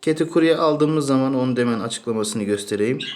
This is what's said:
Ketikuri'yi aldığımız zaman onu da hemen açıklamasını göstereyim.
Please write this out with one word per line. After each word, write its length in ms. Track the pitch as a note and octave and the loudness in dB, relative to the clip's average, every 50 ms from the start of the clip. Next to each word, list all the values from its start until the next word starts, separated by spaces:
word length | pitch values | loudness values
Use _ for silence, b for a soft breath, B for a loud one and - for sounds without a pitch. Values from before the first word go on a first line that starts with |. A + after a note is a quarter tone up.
Ketikuri'yi 540 | - - D#3 D#3 D#3+ D#3+ - E3+ D#3+ E3 D#3+ | 0 0 0 0 0 0 2 2 4 4 4
aldığımız 520 | - E3+ D#3 D3+ D3 D3+ D3+ D#3 D#3 C#3+ C3+ | 4 2 2 2 2 2 2 2 0 0 2
zaman 280 | C3+ C3 C3 C3+ C3+ | 2 2 2 2 0
onu 200 | C3 B2+ B2+ B2 | 0 0 0 0
da 60 | A#2+ | 0
hemen 180 | B2 A#2+ A#2 A2 | 0 0 0 -2
açıklamasını 640 | G2+ A#2 - - - - A#2 A2 G#2+ G#2+ - A2+ G#2 | -4 -6 -8 -8 -6 -4 -2 -2 -2 -4 -2 -4 -2
göstereyim. 560 | G2 G#2 G2+ - - G#2 G2+ G#2 A2+ C3 - - - - | 0 -2 -2 -2 -4 -2 -2 0 0 -2 -4 -6 -10 -12